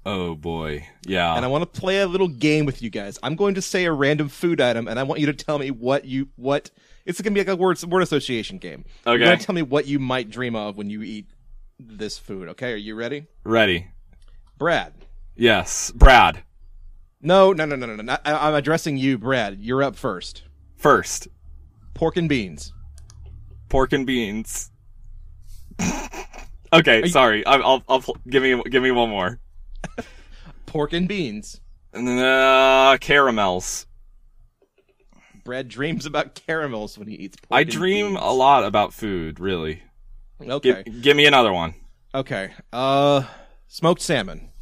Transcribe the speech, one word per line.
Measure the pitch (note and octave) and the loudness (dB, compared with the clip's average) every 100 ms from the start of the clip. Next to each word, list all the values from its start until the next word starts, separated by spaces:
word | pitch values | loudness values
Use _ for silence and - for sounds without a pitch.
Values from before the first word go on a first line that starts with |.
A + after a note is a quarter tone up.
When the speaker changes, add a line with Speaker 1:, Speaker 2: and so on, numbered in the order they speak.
Speaker 1:
Oh | - G2+ F2 | -8 -6 -6
boy, | E2 D#2+ E2 D#2+ D2 D2+ _ - | -8 -8 -8 -6 -10 -12 _ -6
yeah. | F#2 E2+ E2 | -2 0 0
Speaker 2:
And | |
I | B2+ | -2
wanna | C#3+ F3 | -4 -4
play | - F#3 F#3+ | -8 -4 -2
a | G3 | -2
little | F3+ F#3 | 0 -2
game | C3 D3+ D3+ D3+ | 0 0 0 0
with | B2+ | -4
you | A2+ | -10
guys. | G#2+ G2+ - | -10 -12 -10
I'm | - E3 | -8 -2
going | G3+ | -2
to | F#3+ | -2
say | F#3 G3 | -4 -4
a | F3+ | -2
random | D3+ C#3 D3+ D3 | 0 0 0 -2
food | - F3+ E3 | -4 -2 0
item, | B2 A#2 A#2 | 0 0 -4
and | A2+ | -6
I | |
want | C3+ D3 | -4 -2
you | D3 | -2
to | |
tell | C#3+ - D3+ | -4 -6 -6
me | C#3 | -4
what | B2 A#2+ C#3 | -6 -2 -2
you, | C3+ C3 C3+ | -2 -8 -8
what, | - B2 C#3+ - _ _ _ - | -8 -4 -4 -4 _ _ _ -12
it's | F3 | -8
gonna | G3+ | -4
be | G3+ | -2
like | F#3 | -2
a | |
word, | F#3+ F#3 E3+ | 0 0 -2
word | E3+ F3+ | -2 -2
association | F3 D3 - A#2+ G#2 F#2+ | 0 -2 -2 -6 -6 -12
game. | F2+ C#2 - - - | -16 -16 -20 -10 0
You're | |
Speaker 1:
Okay. | A#2+ - | 4 6
Speaker 2:
gonna | F3+ | 4
tell | - | 2
me | F#3 | -4
what | D3 C#3+ C#3+ | 0 -2 0
you | C#3+ | -4
might | C3 B2+ A2 | -2 -4 -4
dream | A2 B2 A2+ | -8 -6 -6
of | G#2 G2+ | -8 -8
when | G2+ | -10
you | G#2+ | -10
eat | G#2+ G#2+ G2+ - - - - _ | -10 -14 -16 -20 -20 -20 -20 _
this | A#2+ A2 G#2+ - | -20 -12 -10 -12
food, | - G2 F2 | -14 -14 -14
okay? | E2 B2+ | -10 -8
Are | A2 | -8
you | G#2 G#2+ | -10 -10
ready? | A#2 C#3+ D3+ _ | -8 -10 -14 _
Speaker 1:
Ready. | - A2+ G#2+ F2 F2 - - - - - - _ | 0 2 4 2 -4 -20 -20 -20 -20 -20 -20 _
Speaker 2:
Brad. | D3+ D#3 E2 - - - - - | -2 -2 -4 -14 -20 -20 -20 0
Speaker 1:
Yes, | A#2 G#2 F2 - - | 2 2 0 -8 -10
Brad. | A#2 C#3 B2 F#2 D#2+ - _ - - - - - _ | 8 10 10 8 2 -12 _ -20 -20 -20 -20 -20 _
Speaker 2:
No, | C#3+ F#3+ F#3+ | 2 6 6
no, | F#3 | 4
no, | D#3 C#3+ | -2 -4
no, | A#2+ | -8
no, | G#2+ | -10
no. | A2 C#3+ | -6 -6
I, | D3+ D3+ D3 | -2 0 0
I'm | |
addressing | D3+ C#3 E3 - C#3 | 0 0 -2 -2 -2
you, | C3+ B2+ | -2 -2
Brad. | A2 C3 G#2 G2 | -2 -2 -2 -8
You're | G#2+ C3 | -6 -2
up | C#3 | -2
first. | G#2 C3 F#2 - - - _ - _ | -4 -8 -8 -12 -18 -20 _ -20 _
Speaker 1:
First. | D3+ A#2+ - - - - - - - _ - | 4 4 2 -10 -12 -20 -20 -20 -20 _ -20
Speaker 2:
Pork | - E3 F3 | -6 -4 -2
and | E3 | -2
beans. | C#3 G2 D2+ - - - - - - - - - - - | -2 -4 -12 -18 -18 -20 -20 -20 -20 -20 -20 -20 -20 -2
Speaker 1:
Pork | C3+ C3 | 2 2
and | D3+ | 2
beans. | B2+ C3 G#2+ G#2+ A2+ - - _ - - - - - - - - - - | -2 -2 -2 -6 -10 -12 -14 _ -20 -20 -20 -20 -20 -20 -20 -18 -18 -6
<laughs> | - - - - - - - - - | -4 -4 -10 -14 -18 -18 -20 -20 2
Okay, | E3 D#3+ A2+ | 4 6 4
Speaker 2:
Are | |
you | E3+ | 4
Speaker 1:
sorry. | E3+ B2+ G#2+ | 4 4 2
I, | A2 C3+ | 4 4
I'll, | A#2+ C3 - | 4 0 2
I'll | C3 | 0
pl-, | - - - | 0 -12 -2
give | C3 | 0
me, | C3 B2 A2+ | 2 0 0
give | B2+ | 0
me | B2+ | 2
one | B2 A#2 | 2 0
more. | G2+ F#2 B2 - - - - - - | 0 -4 -4 -16 -20 -18 -14 -12 -12
Speaker 2:
<laughs> | - - - - - - - | -16 -18 -20 -20 -20 -20 -10
Pork | D#3 D3 | -6 -4
and | E3+ F3+ | -2 -4
beans. | G3+ D3 G#2+ - - - - _ | -4 -6 -8 -14 -20 -20 -20 _
Speaker 1:
Uh, | - B2 B2 C3 C3 C3 C3 C3+ C3+ C3+ C3+ | -8 -4 0 2 4 6 6 6 6 6 4
caramels. | - C#3+ C#3 A2 G2+ F2+ - - - - - - _ _ - _ _ _ _ _ _ _ _ - | 4 4 4 2 0 -2 -6 -12 -14 -20 -20 -20 _ _ -20 _ _ _ _ _ _ _ _ -20
Speaker 2:
Brad | - B2+ C3 | -14 -12 -12
dreams | A2 D3 E3+ D3+ | -8 -6 -6 -6
about | D3+ D3+ | -6 -6
caramels | - - D#3+ D3+ A2+ G#2+ - | -10 -8 -6 -4 -8 -10 -12
when | G#2 | -16
he | |
eats | G#2+ F#2+ - | -16 -16 -18
pork | _ B2 | _ 2
Speaker 1:
I | |
Speaker 2:
and | D#3+ | 2
Speaker 1:
dream | D#3 F3+ G3+ G#3 | 0 -2 0 -2
Speaker 2:
beans. | G3 | -4
Speaker 1:
a | - | -2
lot | B2+ C3 C#3 | 2 6 4
about | G#2 G#2 G2 | 4 0 0
food, | - A2 F#2+ D#2+ D2+ | -4 -8 -6 -8 -8
really. | F#2 F#2 D#2 D#2+ _ _ - - - - | -6 -4 -4 -8 _ _ -20 -20 -20 -20
Speaker 2:
Okay. | - C#3 C3 G2 G2 | -8 -2 2 0 -2
Speaker 1:
Gi-, | A2+ | -4
give | B2+ | 2
me | C#3+ D3 | 6 6
another | C#3+ A2+ | 6 4
one. | F#2 E2 - - _ _ | 2 -4 -8 -20 _ _
Speaker 2:
Okay. | C3+ C3+ A2+ F#2+ - - | -10 -8 -8 -10 -14 -14
Uh, | A#2 C3+ C#3 C#3+ C#3+ C3+ - - - _ | -4 0 4 4 2 0 -14 -20 -20 _
smoked | - D#3+ E3+ | -2 0 0
salmon. | - D3 G2 E2 - - | 0 -2 -4 -10 -18 -20